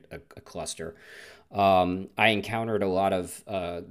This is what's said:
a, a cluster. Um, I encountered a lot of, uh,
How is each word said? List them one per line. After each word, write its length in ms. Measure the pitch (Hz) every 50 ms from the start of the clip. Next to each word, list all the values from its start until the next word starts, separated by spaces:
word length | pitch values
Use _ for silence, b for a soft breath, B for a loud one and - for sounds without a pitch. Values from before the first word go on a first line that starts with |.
| - -
a, 80 | - 76 - _ - -
a 40 |
cluster. 540 | - - - 80 76 - - - 80 82 - B B B B B B B B B B B
Um, 560 | - 101 98 98 95 92 90 90 90 95 95 - - -
I 120 | 107 110
encountered 520 | 107 101 101 107 113 113 113 113 110 98
a 60 | 98 95
lot 240 | 92 92 98 95
of, 320 | 98 92 87 82 - - -
uh, 360 | - 104 95 87 87 87 87 90 -